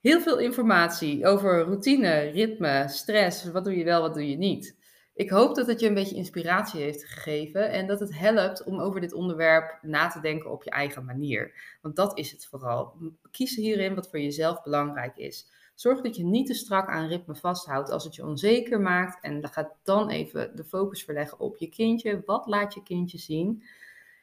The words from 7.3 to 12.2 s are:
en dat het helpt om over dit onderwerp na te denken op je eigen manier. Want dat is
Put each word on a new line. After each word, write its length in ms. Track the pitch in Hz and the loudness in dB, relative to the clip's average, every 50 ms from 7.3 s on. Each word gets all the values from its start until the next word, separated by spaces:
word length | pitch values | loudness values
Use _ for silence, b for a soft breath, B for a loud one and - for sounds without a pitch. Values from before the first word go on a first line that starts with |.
| 151 151 156 156 - 190 214 208 | -4 -4 -4 -2 0 0 0 0
en 160 | - 190 190 | 0 -2 0
dat 120 | 190 202 202 | -2 -2 -2
het 180 | 208 - 151 | -2 -6 -6
helpt 460 | 147 180 214 226 214 185 196 196 - - | 2 2 4 4 4 2 2 -2 -6 -8
om 160 | - 190 175 | -6 -4 -2
over 220 | 165 202 190 190 | -2 -2 -2 -4
dit 120 | 175 175 - | -6 -6 -6
onderwerp 640 | 160 180 180 170 156 165 160 160 160 160 160 - - | -4 -4 -4 -2 2 4 6 6 6 4 0 -12 -12
na 260 | - 156 151 147 165 | -8 -2 0 0 0
te 120 | 175 - 165 | 0 -2 -4
denken 320 | 151 156 156 156 156 - | -4 -4 -4 -4 -6 -8
op 120 | - 139 - | -10 -10 -8
je 60 | - | -6
eigen 360 | - 139 143 143 143 135 131 | -4 -2 -2 -4 -6 -10 -12
manier. 720 | 127 127 135 147 143 120 104 - - - - - - - _ | -8 -6 -6 -4 -2 -2 -2 -4 -6 -10 -20 -20 -20 -20 _
Want 140 | - 156 151 | -12 -6 0
dat 220 | 175 196 202 - | 0 0 0 0
is 140 | - | -6